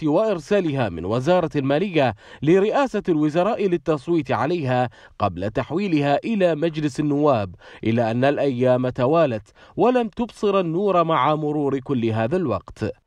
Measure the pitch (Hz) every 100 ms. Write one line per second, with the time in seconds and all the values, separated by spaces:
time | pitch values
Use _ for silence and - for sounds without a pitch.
0 | 156 165 220 180 156 202 170 135 110 80
1 | 87 117 131 180 165 147 135 143 208 160
2 | 131 110 - - 143 190 208 262 269 208
3 | 196 156 151 156 185 226 202 175 - 151
4 | - 170 135 113 131 175 131 123 123 -
5 | - - 104 87 98 120 120 156 208 156
6 | 143 143 - 220 180 156 170 156 147 131
7 | 151 143 147 123 95 85 - - 107 117
8 | 113 117 135 147 143 120 127 127 127 120
9 | 127 165 151 110 - _ - - 214 254
10 | 226 - 233 - 208 196 175 165 208 180
11 | 165 156 135 156 151 151 143 135 131 135
12 | 113 110 113 180 160 95 - - 107 -